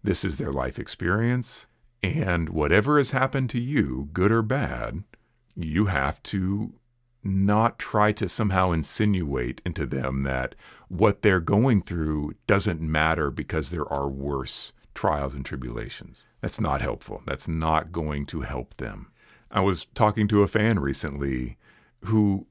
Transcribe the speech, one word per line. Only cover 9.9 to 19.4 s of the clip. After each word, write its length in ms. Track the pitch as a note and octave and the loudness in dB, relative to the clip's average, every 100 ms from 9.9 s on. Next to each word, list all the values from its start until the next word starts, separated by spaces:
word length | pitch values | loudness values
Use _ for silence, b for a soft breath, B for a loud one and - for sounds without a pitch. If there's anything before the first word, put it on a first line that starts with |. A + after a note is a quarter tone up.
| C2+ C2 C2+ | -2 -2 -2
that 300 | C2+ C2 B1+ - B B B | 0 -2 -4 -8 B B B
what 320 | F2+ G#2 G2+ | 2 2 4
they're 180 | G#2+ F#2 | 4 4
going 420 | E2 G#2 C3 G#2+ | 4 2 4 2
through 520 | - F2 D#2 D2+ D2 - - | 2 -4 0 -2 -4 -8 0
doesn't 360 | G2+ G2+ E2 | 2 2 -2
matter 500 | D#2+ D#2 D#2+ D#2 D2 | 0 2 2 2 0
because 380 | B1+ C#2+ D#2+ C#2+ | -4 -4 -4 -4
there 220 | E2+ C#2+ | -4 -2
are 160 | C#2+ C#2 | -2 -2
worse 680 | C2+ C#2 C#2 C2 - - _ _ | -4 -4 -4 -6 -8 -12 _ _
trials 400 | - G#2 D2+ C#2 | -4 -2 0 -4
and 120 | C#2 C2+ | -6 -8
tribulations. 800 | C#2 B1 A1+ A1 - - - _ _ | -8 -8 -8 -10 -12 -18 -20 _ _
That's 180 | - - | -8 -4
not 200 | E2+ C#2 | -2 -2
helpful. 420 | - A1+ - - - | -2 -6 -10 -12 -8
That's 220 | - - | -8 -4
not 440 | D#2+ D#2+ D#2+ D#2+ | -2 2 0 0
going 340 | E2+ D2+ C#2+ C#2+ | -4 -4 -4 -4
to 140 | E2 | -6
help 340 | C2+ C#2 A#1+ - | -6 -6 -8 -10
them. 360 | B1 G1+ G#1 b b b | -10 -10 -16 b b b